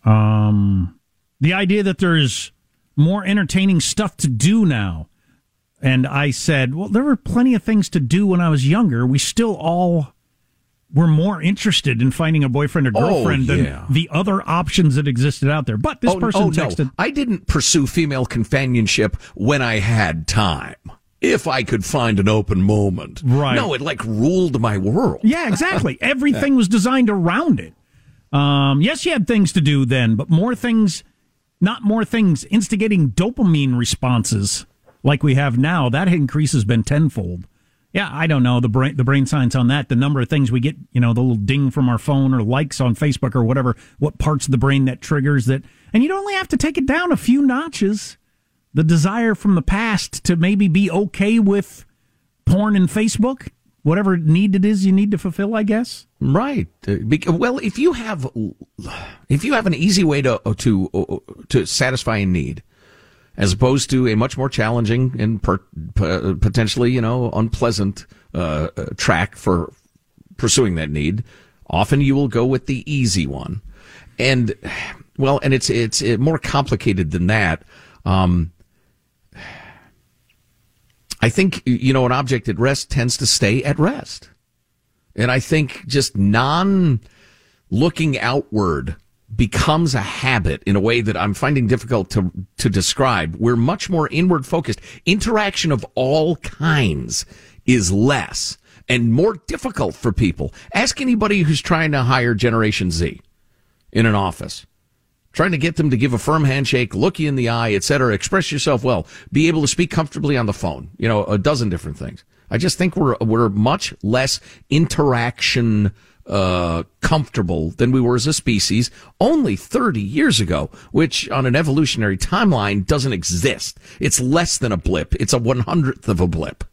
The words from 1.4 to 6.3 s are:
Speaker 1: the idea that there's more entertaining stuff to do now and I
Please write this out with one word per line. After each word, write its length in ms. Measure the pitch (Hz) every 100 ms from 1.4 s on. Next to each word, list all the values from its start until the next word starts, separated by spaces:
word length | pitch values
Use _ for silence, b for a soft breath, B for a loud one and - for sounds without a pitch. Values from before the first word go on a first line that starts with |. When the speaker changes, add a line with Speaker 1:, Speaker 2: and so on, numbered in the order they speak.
Speaker 1:
the 120 | 151
idea 300 | 185 196 208
that 140 | 196 185
there's 540 | 180 165 135 - - _ _ _ _ -
more 280 | 160 202
entertaining 560 | 190 202 180 190 190 175
stuff 360 | - - 208 -
to 100 | 147
do 380 | 113 147 226 190
now 420 | 123 98 80 78 _ _ _ _ _ _ _
and 240 | 135 131 135
I 240 | 139 143